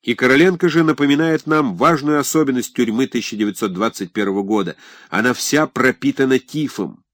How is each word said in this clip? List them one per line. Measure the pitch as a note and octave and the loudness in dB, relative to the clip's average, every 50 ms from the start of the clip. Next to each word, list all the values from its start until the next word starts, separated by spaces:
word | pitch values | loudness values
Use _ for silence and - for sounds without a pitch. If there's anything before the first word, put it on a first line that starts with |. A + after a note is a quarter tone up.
И | _ - A#2+ | _ -4 -4
Короленко | - B2+ B2+ C3 C#3 E3 F#3+ F#3 E3+ - F3 | 0 2 2 4 6 4 4 2 2 0 0
же | D3+ E3 E3 | 2 2 2
напоминает | D#3 D3+ - C#3+ C#3 C#3+ C#3+ D#3+ E3 D#3+ D3+ - | 2 2 2 2 2 2 2 2 0 0 -2 -2
нам | D3+ D#3 D#3 D3+ B2+ F#2 | 0 0 0 0 0 0
важную | E2+ A#2+ D#3 E3+ D3 C#3 D3 D3+ D3 | 2 2 2 2 2 0 0 0 0
особенность | C3+ - - D#3+ D#3 C3+ C3 B2+ A2+ - _ | -2 0 0 0 2 2 0 -2 -4 -4 _
тюрьмы | - B2 A2+ G#2+ A#2 C3+ | -2 -2 0 0 -2 -2
тысяча | B2+ - B2 G#2 - - | -2 -2 -6 -6 -6 -4
девятьсот | G#2 G#2+ G#2 G2+ - A2+ G#2 F#2 | -2 -2 -2 -2 -4 -6 -6 -2
двадцать | F2+ G#2+ A2+ - - G2 F2 _ | -2 -4 -4 -4 -6 -12 -8 _
первого | G#2+ G#2 G2 F#2+ G2+ G2+ | -4 -2 -2 -2 -2 -2
года. | G2 G#2+ G#2+ G2 F2 D2+ _ - - - - - - | 0 0 -2 -2 -2 -6 _ -18 -20 -20 -20 -16 -6
Она | - F2+ A2 B2 B2 | -4 0 0 0 0
вся | - - - - D3 D#3 | -2 -4 -2 0 0 0
пропитана | D3 _ - C#3 C3 B2 _ - C#3 C3+ - C#3 C3 B2+ B2+ | 0 _ 0 0 0 0 _ -2 -4 0 0 0 2 2 0
тифом. | - _ - D3+ D#3 C3+ - - G2 D2 - _ _ _ | 0 _ -8 -6 -6 -6 -6 -6 -8 -8 -8 _ _ _